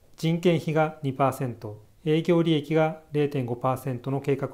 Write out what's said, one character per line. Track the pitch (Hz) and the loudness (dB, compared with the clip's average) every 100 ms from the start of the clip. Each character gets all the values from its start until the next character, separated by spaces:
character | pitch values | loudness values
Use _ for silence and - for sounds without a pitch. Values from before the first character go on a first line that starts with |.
| _ - | _ -4
人 | 160 165 | 0 2
件 | 180 165 | 4 2
費 | 165 | 2
が | 156 156 156 | 0 0 -2
二 | 139 | -6
パ | 131 135 | 0 0
ー | |
セ | 143 131 | 0 -6
ン | 113 | -6
ト、 | 107 107 - _ 156 | -12 -14 -20 _ -2
営 | 156 | 0
業 | 160 170 | 2 2
利 | 165 | 4
益 | 156 151 | 0 2
が | 160 156 160 - | 2 2 -2 -4
零 | 147 143 | -2 0
点 | 143 120 | 0 -4
五 | 123 | -2
パ | 131 | -2
ー | 127 | -2
セ | 139 | -4
ン | 123 | -6
ト | 135 | -4
の | 135 | -4
計 | 139 135 | -2 -2
画 | 143 | -2